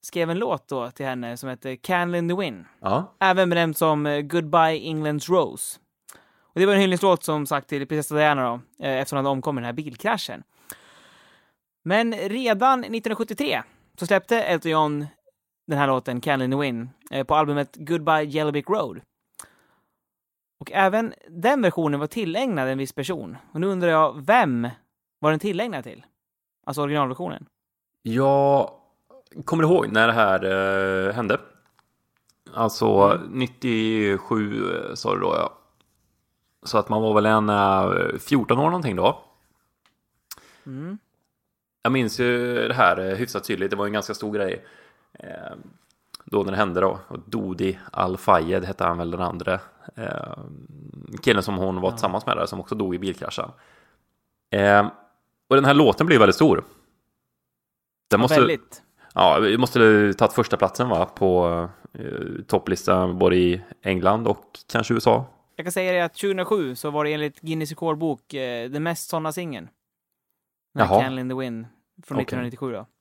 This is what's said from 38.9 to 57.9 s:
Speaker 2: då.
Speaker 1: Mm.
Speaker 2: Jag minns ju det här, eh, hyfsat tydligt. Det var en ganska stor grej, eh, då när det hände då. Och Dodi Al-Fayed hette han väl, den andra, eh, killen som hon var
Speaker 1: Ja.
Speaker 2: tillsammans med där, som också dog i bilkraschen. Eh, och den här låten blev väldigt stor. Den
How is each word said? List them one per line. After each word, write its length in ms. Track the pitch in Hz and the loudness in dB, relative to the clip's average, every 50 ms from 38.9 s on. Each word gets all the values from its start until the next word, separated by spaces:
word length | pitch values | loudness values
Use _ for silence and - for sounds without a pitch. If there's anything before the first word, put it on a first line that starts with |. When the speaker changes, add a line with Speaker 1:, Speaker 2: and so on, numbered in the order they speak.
| 98 | -2
Speaker 2:
då. 260 | 90 87 110 - - - _ _ _ _ _ _ _ _ _ _ _ _ _ _ _ _ _ _ _ _ _ - - _ _ _ _ _ | 2 2 2 2 0 -10 _ _ _ _ _ _ _ _ _ _ _ _ _ _ _ _ _ _ _ _ _ -20 -20 _ _ _ _ _
Speaker 1:
Mm. 320 | 143 131 131 147 175 196 214 _ _ _ _ _ _ _ _ _ _ _ _ _ _ _ _ _ | -14 -12 -12 -12 -12 -12 -14 _ _ _ _ _ _ _ _ _ _ _ _ _ _ _ _ _
Speaker 2:
Jag 80 | 123 | -2
minns 280 | 127 135 123 110 - - | 0 0 0 -2 -2 -2
ju 360 | 123 123 120 120 120 123 123 120 113 117 | 0 0 0 0 -2 -2 -2 -2 -2 -2
det 60 | - | 2
här, 360 | 123 117 90 85 90 92 95 | 4 4 4 4 2 0 -4
eh, 60 | 95 95 | -4 -4
hyfsat 260 | 117 - - 101 95 | -4 -4 -6 -8 -4
tydligt. 260 | - 113 85 92 98 | -4 -4 -2 -2 -4
Det 60 | 101 101 | -2 -2
var 80 | 101 | -4
en 80 | 104 104 | -2 -2
ganska 200 | 107 101 - 113 | -4 -4 -6 -8
stor 200 | - - 107 107 | -8 -8 -6 -4
grej, 320 | 104 101 92 90 - - - - - - _ _ _ _ _ _ - | -4 -4 -4 -4 -8 -12 -18 -20 -20 -20 _ _ _ _ _ _ -20
eh, 360 | - 90 87 87 87 - - - - - _ _ _ _ _ _ _ _ _ - - | -18 -16 -16 -14 -14 -16 -16 -18 -20 -20 _ _ _ _ _ _ _ _ _ -20 -16
då 180 | - - 101 98 | -4 -2 -2 -2
när 80 | 98 | 0
det 60 | 95 95 | 0 0
hände 240 | 107 98 87 90 | 0 0 2 0
då. 180 | 92 95 - 95 92 - | 0 0 0 -2 -10 -14
Och 120 | - - | -16 -16
Dodi 600 | - - 101 113 104 95 92 87 - 95 92 92 - - | -12 -8 -8 -6 -6 -6 -6 -4 -4 -4 -4 -6 -12 -14
Al-Fayed 760 | - - 92 92 92 92 - - 101 87 80 82 92 95 90 | -6 -4 -4 -2 -4 -6 2 4 4 4 4 2 -2 -2 -2
hette 180 | 92 98 - 92 | -4 -6 -4 -2
han 140 | 87 85 85 | -2 -2 -2
väl, 140 | 85 85 | -4 -6
den 100 | 85 87 | -6 -4
andra, 380 | 92 87 85 87 87 - 92 95 - - _ _ _ - - | -6 -6 -6 -6 -4 -4 -4 -4 -4 -12 _ _ _ -20 -16
eh, 420 | - 113 - - - - - - - - - 147 139 - - - 147 - - - - - - - - - | -12 -10 -10 -8 -10 -10 -12 -14 -16 -16 -18 -18 -20 -20 -20 -20 -20 -20 -20 -20 -18 -18 -16 -16 -4 2
killen 200 | 131 117 101 95 | 2 2 2 2
som 140 | - 101 92 | -2 -2 -2
hon 240 | 95 95 92 92 | -2 -2 -2 0
var 80 | 92 95 | -2 -2
Speaker 1:
Ja. 20 | |
Speaker 2:
tillsammans 340 | 117 117 113 98 92 98 - | -2 0 -2 -2 -2 -2 -2
med 120 | - - - | -2 -2 0
där, 80 | 82 | -2
som 140 | - - 95 | -4 -4 -10
också 160 | 87 - - | -8 -8 -4
dog 200 | 107 107 92 87 | -4 -2 -4 -4
i 40 | 90 | -4
bilkraschen. 520 | 92 98 87 - - - - - - - - _ _ _ _ _ _ _ _ _ _ _ _ _ _ _ _ _ _ _ | -4 -6 -6 -6 -8 -10 -8 -8 -8 -8 -10 _ _ _ _ _ _ _ _ _ _ _ _ _ _ _ _ _ _ _
Eh, 360 | - 101 98 101 101 104 104 104 - - - _ _ _ _ _ _ _ _ _ | -2 2 4 6 6 6 6 4 -2 -12 -20 _ _ _ _ _ _ _ _ _
och 60 | 131 | 4
den 100 | 135 139 | 4 6
här 80 | 135 143 | 6 6
låten 340 | 143 151 120 95 - 156 170 | 6 6 6 6 4 4 4
blev 120 | 170 123 | 6 8
väldigt 160 | 110 101 95 | 8 8 8
stor. 200 | - 160 156 98 - | 6 6 4 4 2
Den 60 | - - - _ _ _ _ _ _ _ _ _ _ _ _ _ _ _ _ _ _ _ _ _ _ _ | 0 -8 -20 _ _ _ _ _ _ _ _ _ _ _ _ _ _ _ _ _ _ _ _ _ _ _